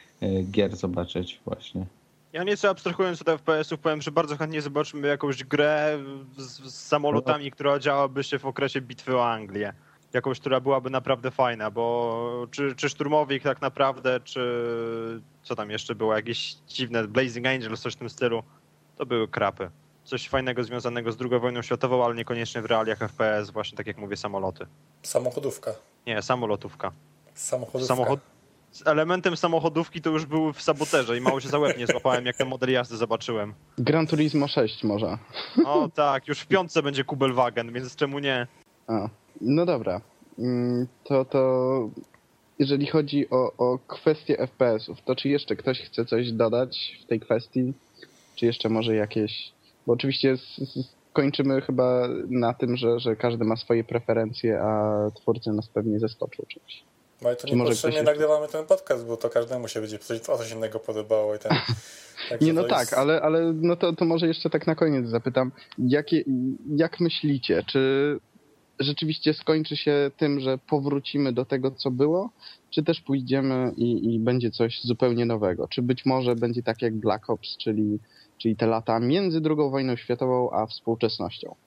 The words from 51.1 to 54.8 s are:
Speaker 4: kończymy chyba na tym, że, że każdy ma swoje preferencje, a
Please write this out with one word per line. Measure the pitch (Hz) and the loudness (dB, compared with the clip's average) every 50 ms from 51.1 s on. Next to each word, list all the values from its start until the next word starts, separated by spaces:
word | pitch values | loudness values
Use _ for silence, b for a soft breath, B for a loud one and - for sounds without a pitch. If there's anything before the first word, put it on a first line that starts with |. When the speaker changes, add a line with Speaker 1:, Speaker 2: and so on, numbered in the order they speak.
Speaker 4:
kończymy | - 156 139 139 139 - 139 139 135 131 | 0 2 2 2 2 0 2 2 2 0
chyba | 131 - 135 123 127 127 127 127 123 123 - - - - | 0 0 0 2 2 4 4 2 2 0 -2 -4 -4 -2
na | 127 127 120 117 120 | 0 2 2 0 0
tym, | - 135 120 120 | 0 0 -2 0
że, | 123 120 113 117 120 | 0 2 2 2 2
że | 127 120 110 | 2 0 0
każdy | - - 120 117 113 117 | 2 0 0 0 2 2
ma | 107 113 | 0 0
swoje | 113 - - 120 117 113 | 0 0 2 2 2 2
preferencje, | - - 117 - - 113 113 113 110 117 - - 113 107 - | 0 -2 -2 0 2 2 2 0 -2 -2 -2 0 0 2 2
a | - 107 107 107 | 2 0 2 2